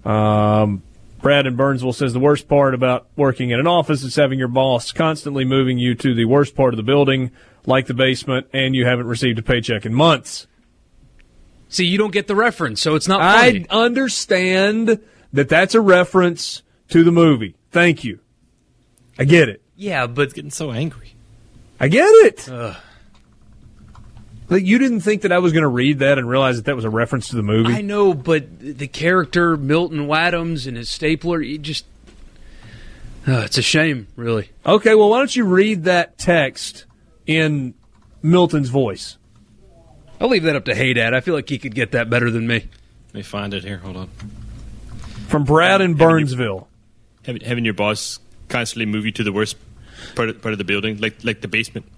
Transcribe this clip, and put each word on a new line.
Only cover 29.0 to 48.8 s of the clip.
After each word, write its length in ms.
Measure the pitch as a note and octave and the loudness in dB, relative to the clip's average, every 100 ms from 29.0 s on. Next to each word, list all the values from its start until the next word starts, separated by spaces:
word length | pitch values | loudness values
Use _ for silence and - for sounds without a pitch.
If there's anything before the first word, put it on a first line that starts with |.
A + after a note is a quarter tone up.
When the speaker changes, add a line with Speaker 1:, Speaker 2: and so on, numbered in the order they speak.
| E3 F#3 D3+ F3 E3+ D#3 | 0 0 0 0 0 0
Speaker 2:
Milton 480 | C#3 D#3 F3 D#3 C#3+ | 0 0 0 -4 -2
Wadhams 600 | D3+ F3 F3 E3 D#3+ C3 | 0 0 -2 -4 -6 -8
and 100 | A#2+ | -10
his 140 | A2+ | -10
stapler, 500 | - D#3 D#3+ E3+ E3 | -6 -4 -2 -2 -4
it 220 | B2 D3+ | -4 -8
just, 220 | D3 D3+ - - - - - - - - - - - - - - - | -10 -10 -12 -20 -20 -20 -20 -20 -20 -20 -20 -20 -20 -20 -20 -8 -2
uh, 140 | B2+ G#2 | -2 -2
it's 120 | - | -2
a 60 | |
shame, 420 | A#2 D#3 D#3+ C3+ G2+ - | 0 0 0 -2 -8 -8
really. 360 | A#2 A2+ G2 - | -4 -4 -4 -6
Speaker 1:
Okay, 300 | - G3+ A3 | 0 2 4
well, 160 | A3 G#3 | 4 6
why 80 | A#3 | 4
don't 180 | C#4 B3 | 0 0
you 100 | G#3 | 2
read 400 | F3+ G#3+ G3+ E3 | 4 2 0 0
that 340 | F3+ E3 - | 0 0 -4
text 640 | - F3 C3+ - - - - _ _ _ - | 0 2 0 -4 -14 -16 -20 _ _ _ -4
in 480 | D#3+ D#3 D3 B2+ - _ _ _ - | 0 0 -2 -6 -10 _ _ _ -6
Milton's 480 | D#3 F3+ E3+ D#3 C3 | 2 4 4 2 -2
voice? 480 | C3+ A#2+ F2+ - - _ _ _ _ _ _ _ - - - | -2 -2 -4 -14 -20 _ _ _ _ _ _ _ -20 -20 -4
Speaker 2:
I'll 80 | A#3+ | 0
leave 140 | A#3 | 2
that 120 | D#3+ C#3+ | 2 -2
up 100 | - | -2
to 100 | G#2 | -2
Haydad. 400 | C3 A#2+ A2+ B2+ | 0 0 0 0
I 60 | |
feel 120 | F3+ | -2
like 160 | D#3 - | -4 -4
he 80 | C#3 | -8
could 160 | C3+ | -8
get 200 | A2 A#2 | -6 -4
that 180 | B2 A2+ | -4 -2
better 180 | A#2+ A#2+ | 0 0
than 160 | A#2 A2+ | -2 -2
me. 220 | A#2 - - _ _ _ | -4 -6 -16 _ _ _
Speaker 3:
Let 60 | G#2 | -18
me 80 | |
find 320 | G2 G2+ G2+ G2 | -10 -8 -6 -8
it 80 | |
here. 140 | F#2 F#2+ | -10 -12
Hold 180 | F#2 F#2 | -12 -14
on. 120 | F#2 - G#2 - - - - - - - - - - | -14 -16 -18 -16 -16 -16 -16 -18 -16 -16 -16 -16 -4
Speaker 1:
From 160 | D3+ C#3+ | -2 2
Brad 360 | D#3 F3 G3 | 2 4 2
in 120 | F#3+ | 2
Speaker 3:
Having 40 | D#3 | 4
your 120 | E3 | 4
Speaker 1:
Burnsville. 580 | D#3+ D3 B2+ A#2 F#2+ - _ _ _ _ _ - | 4 0 -4 -6 -6 -12 _ _ _ _ _ -14
Speaker 3:
having, 160 | A#2+ | -12
having 240 | A2+ A#2+ A2+ | -6 -4 -2
your 80 | |
boss 460 | G2+ G#2 G#2 - - - - - | -2 -2 -2 -6 -12 -18 -20 -8
constantly 360 | B2 A2+ - | -6 -4 -6